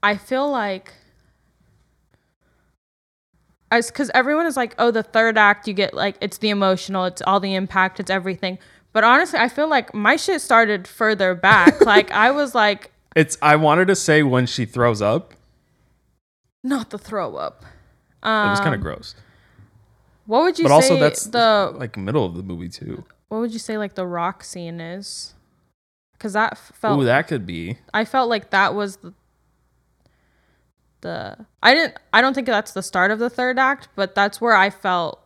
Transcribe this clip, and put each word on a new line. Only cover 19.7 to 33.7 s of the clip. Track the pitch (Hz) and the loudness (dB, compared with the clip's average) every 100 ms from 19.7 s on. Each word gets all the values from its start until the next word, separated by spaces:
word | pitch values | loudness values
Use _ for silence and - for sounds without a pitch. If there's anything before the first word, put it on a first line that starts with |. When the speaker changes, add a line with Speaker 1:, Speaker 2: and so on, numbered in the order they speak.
| _ _ _ _ _ - | _ _ _ _ _ -2
Speaker 1:
what | 226 | 2
would | 339 339 | 2 2
you | |
Speaker 2:
But | 330 | 4
also | 147 175 | 6 6
Speaker 1:
say | 269 | 4
Speaker 2:
that's, | 147 - | 2 0
Speaker 1:
the | - 240 226 214 185 - | -6 0 2 2 0 -4
Speaker 2:
like, | 123 107 | -10 -8
middle | 98 143 98 | -4 -2 -2
of | |
the | 85 | -6
movie | 95 85 87 | -10 -10 -12
too. | - - - - _ _ | -12 -14 -14 -16 _ _
Speaker 1:
what | 214 | -8
would | 233 | -6
you | 226 | -8
say, | - 214 | -10 -8
like, | 202 | -8
the | - 180 | -8 -8
rock | 175 170 190 | -4 -6 -8
scene | - 180 170 170 | -16 -14 -12 -12
is? | 165 180 202 - - _ _ _ _ _ _ _ _ _ | -12 -14 -14 -16 -16 _ _ _ _ _ _ _ _ _
'Cause | 220 | -6
that | 196 220 | -2 -4
f-, | - - | -4 -20
felt | _ 165 147 | _ -2 0
Speaker 2:
Ooh, | |
that | 127 131 160 | 2 2 0
could | 139 90 | -6 -6
be. | 85 85 113 - | -10 -8 -10 -8
Speaker 1:
I | 208 | -6
felt | 220 269 240 | -4 -2 -2
like | 226 - | -4 -2
that | 196 196 | 0 0
was | 202 202 190 | -2 -8 -10
the, | 175 _ _ _ _ _ _ _ _ _ _ _ _ _ _ _ _ _ _ _ | -20 _ _ _ _ _ _ _ _ _ _ _ _ _ _ _ _ _ _ _
the, | - 170 95 101 220 _ | -12 -12 -12 -16 -20 _
I | 220 | 4
didn't, | 285 330 - _ | 4 2 -6 _
I | 214 | 0
don't | 262 | 2
think | 269 247 | 0 -2
that's | 214 214 | -2 -4
the | - | -10
start | 185 190 185 | -6 0 0
of | 214 | 0
the | 240 | -4
third | 247 247 254 | -2 -4 0
act, | 262 | 0